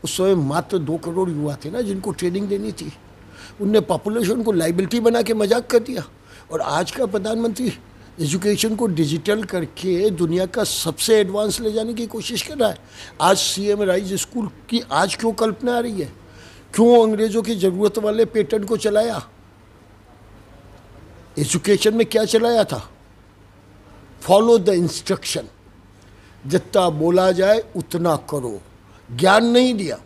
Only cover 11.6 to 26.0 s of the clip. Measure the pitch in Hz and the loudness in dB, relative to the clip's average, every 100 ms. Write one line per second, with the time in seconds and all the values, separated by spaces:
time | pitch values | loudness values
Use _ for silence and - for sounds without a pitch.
11.6 | 220 220 220 226 226 226 - 233 - 302 | -4 -4 -4 -6 -8 -8 -6 -8 -8 -2
12.6 | 220 170 - - - - 170 190 - 190 | -2 -2 -16 -20 -20 0 2 4 0 -2
13.6 | 202 202 202 180 190 190 - 240 208 - | -2 0 0 0 -2 -6 -6 -6 -8 -10
14.6 | - 147 - 143 185 - 226 220 226 - | -4 -4 0 0 0 0 -4 0 -2 -2
15.6 | 247 240 240 196 143 - - - - - | -2 -2 -2 -6 -8 -12 -20 -20 -20 -20
16.6 | - - 233 240 220 214 220 214 202 214 | -6 4 8 8 6 2 0 0 -2 0
17.6 | 190 180 208 220 214 214 226 220 208 220 | 0 2 0 0 -2 0 2 0 0 -2
18.6 | 202 220 214 208 233 185 - - - - | -2 -2 2 2 0 -4 -10 -20 -20 -20
19.6 | - - - - - - - - - - | -20 -20 -20 -20 -20 -20 -20 -20 -20 -20
20.6 | - - - - - - - - 147 175 | -20 -20 -20 -20 -20 -20 -14 -6 -4 -2
21.6 | 196 202 214 226 220 214 214 226 233 233 | 0 2 2 2 0 0 2 2 2 2
22.6 | 196 123 - - - - - _ - - | 0 -4 -10 -20 -20 -20 -20 _ -20 -20
23.6 | - - - - - - - 196 226 233 | -20 -20 -20 -20 -20 -12 4 4 6 6
24.6 | 180 180 170 - - 190 - - - - | 4 2 0 -4 -6 -6 -4 -8 -10 -20
25.6 | - - - - | -20 -20 -20 -20